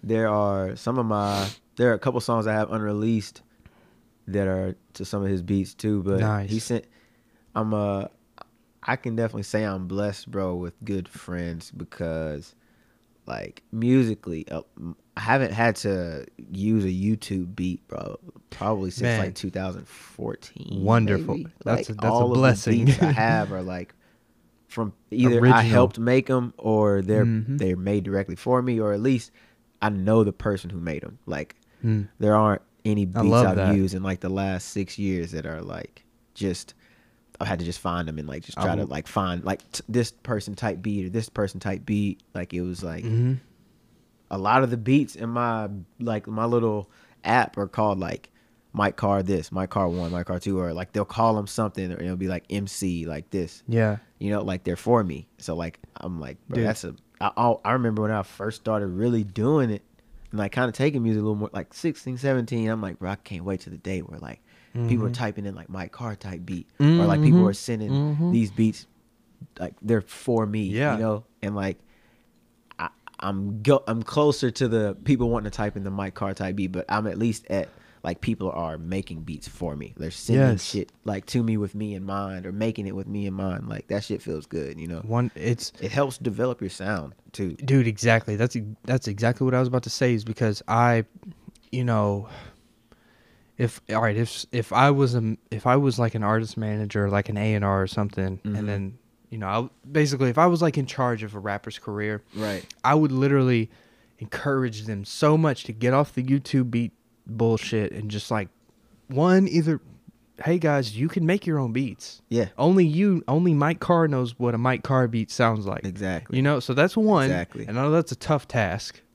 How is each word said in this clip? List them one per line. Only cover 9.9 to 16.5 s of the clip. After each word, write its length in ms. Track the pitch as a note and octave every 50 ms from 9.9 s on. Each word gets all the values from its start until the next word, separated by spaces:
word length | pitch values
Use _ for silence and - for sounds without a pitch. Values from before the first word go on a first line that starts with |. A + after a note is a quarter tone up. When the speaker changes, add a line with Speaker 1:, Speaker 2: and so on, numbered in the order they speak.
| F#2 G2 G#2 G#2 G2+ - - -
Speaker 1:
bro, 260 | - G2 F#2+ F#2 F2+
with 180 | F2+ F2 F2 - _ A2
good 240 | G#2 G2+ F#2+ F2+ -
friends 640 | - - - - F2 F2 F2 E2+ E2+ E2 D#2+ - -
because, 800 | D#2 E2+ - - - F2+ E2 D#2+ D#2+ D#2+ D#2+ D2+ D2 - - _ _ _ _ _ _ _ _ _ _ _ _ _ _ _
like, 360 | - - A1 G1+ - - - _ _ -
musically, 760 | A2+ A2+ A#2+ B2+ C3+ B2+ A2+ G#2+ G2+ - - E2+ D#2+ D2+ -
uh, 140 | - D#2+ - _ _ -
m-, 180 | - E2+ E2 _ _ _ _
I 40 | -
haven't 320 | G2+ A2+ A#2+ C3+ C3+ A2+ G2
had 220 | G#2+ A#2 A#2 G#2+
to 500 | - - G#2+ G2 F#2 F2 E2+ D#2+ C#2+ B1 - _ - A#1+ -